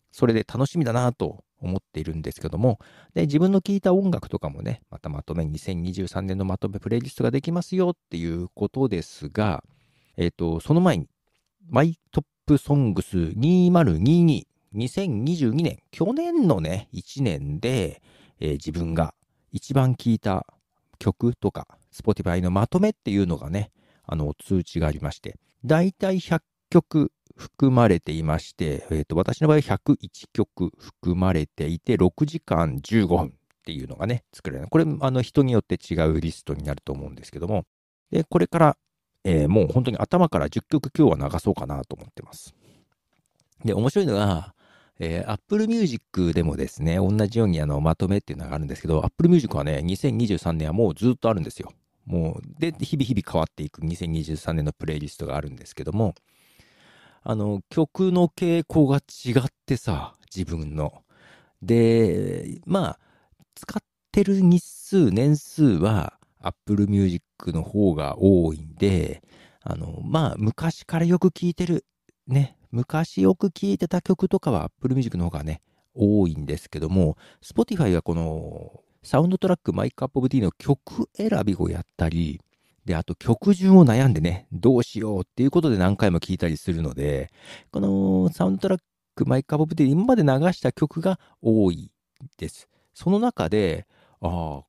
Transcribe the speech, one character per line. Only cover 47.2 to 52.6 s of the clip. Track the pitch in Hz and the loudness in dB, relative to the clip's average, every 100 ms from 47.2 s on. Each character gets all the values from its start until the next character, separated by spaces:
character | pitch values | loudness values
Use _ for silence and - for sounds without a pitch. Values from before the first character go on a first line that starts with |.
| 104 | 0
じ | 113 | 0
よ | |
う | 107 | 0
に | 82 | 0
あ | 73 | -2
の、 | 71 | 0
ま | 80 82 | 0 0
と | 92 | 0
め | 101 | -2
っ | |
て | - | -4
い | 73 | -10
う | |
の | 71 | -8
が | |
あ | 73 | -8
る | |
ん | 71 | -8
で | 73 | -6
す | |
け | 80 | -2
ど、 | 78 | 0
Apple | 80 - 165 | 0 2 4
Music | 175 117 | 6 4
は | 73 | -2
ね、 | 71 73 | -2 -2
二 | 85 98 | -2 -2
千 | 143 113 | -2 0
二 | 117 | 0
十 | 87 | 0
三 | 85 80 | -2 -2
年 | 78 | -2
は | |
も | 92 110 | 0 0
う | |
ず | 73 120 | 2 0
っ | 123 | 0
と | 117 | 0
あ | |
る | 101 | -2
ん | |
で | 78 | -4
す | - | -10
よ。 | - - _ _ - | -16 -20 _ _ -6
も | 87 80 - | -4 -2 -6
う、 | - - | -14 -6